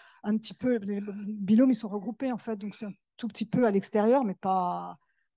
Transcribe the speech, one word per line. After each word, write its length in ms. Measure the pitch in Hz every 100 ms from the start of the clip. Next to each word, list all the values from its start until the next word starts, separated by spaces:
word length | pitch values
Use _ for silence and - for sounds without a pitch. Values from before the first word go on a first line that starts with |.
| - _
un 140 | 208 214
petit 180 | 220
peu, 220 | - 254 240
les 220 | 196 208
mobilhomes, 720 | 208 202 202 214 190 220 262
ils 60 | 240
sont 120 | 214
regroupés, 440 | 208 185 220 269
en 60 | 226
fait, 180 | - 214
donc 180 | 208
c'est 120 | - 208
un 60 | 190 _ -
tout 120 | 233
petit 180 | - 220
peu 200 | - 233
à 40 |
l'extérieur, 540 | 196 - 214 214 262
mais 100 | 262
pas, 640 | 185 196 190 180 180 180 175 _ _ _